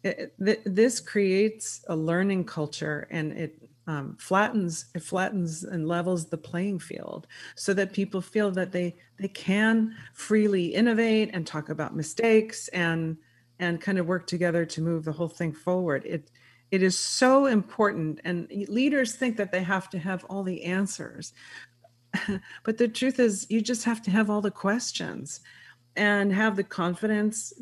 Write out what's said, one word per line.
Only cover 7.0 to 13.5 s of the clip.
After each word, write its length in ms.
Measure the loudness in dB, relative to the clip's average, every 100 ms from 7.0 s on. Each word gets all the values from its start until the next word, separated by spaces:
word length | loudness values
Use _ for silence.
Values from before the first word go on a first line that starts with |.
| -10 -12 -14 -20 -18
so 180 | -6 0
that 180 | 0 0
people 280 | -2 -2 -4
feel 300 | -2 0 0
that 220 | 0 -2
they, 240 | -2 -4 -6 _ -8
they 100 | -8
can 680 | -6 0 4 4 4 2 -4 -18
freely 640 | -16 2 4 4 4 2
innovate 560 | 4 4 4 4 4 2
and 140 | -2 -4
talk 220 | -8 -6
about 280 | -4 -4 -4
mistakes 720 | -4 0 6 6 6 -8 -6
and, 480 | 0 0 0 -2 -6 _ _ _